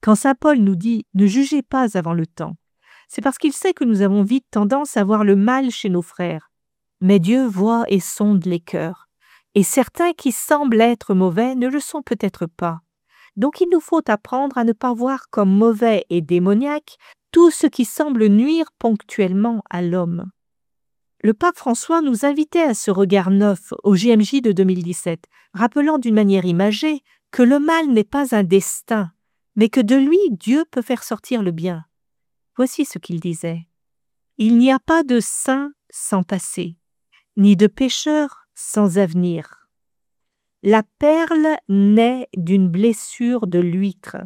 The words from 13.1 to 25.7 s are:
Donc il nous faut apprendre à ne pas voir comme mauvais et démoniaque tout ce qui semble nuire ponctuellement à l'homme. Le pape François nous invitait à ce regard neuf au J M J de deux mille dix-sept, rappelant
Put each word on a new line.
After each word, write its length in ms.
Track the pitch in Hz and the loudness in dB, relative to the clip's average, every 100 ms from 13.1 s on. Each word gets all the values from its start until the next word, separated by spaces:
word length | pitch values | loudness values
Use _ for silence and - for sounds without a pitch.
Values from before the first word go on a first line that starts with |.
| _ _ - | _ _ -4
Donc 240 | 262 - | -4 -2
il 100 | 359 | 0
nous 120 | 349 | 0
faut 200 | - 330 302 | 0 -4 0
apprendre 500 | 208 - 254 277 262 | -4 -4 -4 -4 -2
à 60 | |
ne 80 | 233 | -2
pas 220 | 220 254 | -2 -4
voir 360 | 233 247 269 - | -4 -4 -4 -6
comme 200 | - 196 | -2 2
mauvais 560 | 196 226 214 233 208 - | 4 2 2 0 0 -2
et 120 | 170 | -4
démoniaque 760 | 151 180 180 208 277 302 _ _ _ _ _ | 0 0 2 0 0 -6 _ _ _ _ _
tout 200 | 330 339 | 4 4
ce 160 | - - | 4 -2
qui 180 | - 240 | 0 -6
semble 420 | - 302 247 214 | -2 -4 2 4
nuire 440 | 202 262 330 311 _ | 4 2 0 -4 _
ponctuellement 800 | 233 214 - - 190 185 226 226 - | -2 -2 -6 -4 -2 0 -2 -4 -8
à 120 | 175 | -6
l'homme. 500 | 175 180 170 170 185 _ _ _ _ _ _ _ _ _ | -4 -2 -4 -6 -10 _ _ _ _ _ _ _ _ _
Le 120 | 208 | -2
pape 240 | 214 349 339 | 0 -2 -2
François 440 | - 233 - 330 | -4 -6 -2 -2
nous 240 | 294 226 277 | 0 0 -2
invitait 380 | 285 302 349 | -2 -2 0
à 100 | 320 | 0
ce 180 | 220 - | -2 -2
regard 380 | 190 196 196 180 | 0 2 2 2
neuf 440 | 196 208 190 - - | 2 2 0 -6 -4
au 100 | - 190 | 2 2
J 140 | 226 | 4
M 120 | 226 | 4
J 200 | 208 277 | 2 0
de 100 | 240 | 0
deux 120 | 185 | 0
mille 200 | 190 180 | 0 0
dix-sept, 420 | 170 180 - 165 _ _ _ | -4 -8 -8 -8 _ _ _
rappelant 440 | 185 233 | -4 -2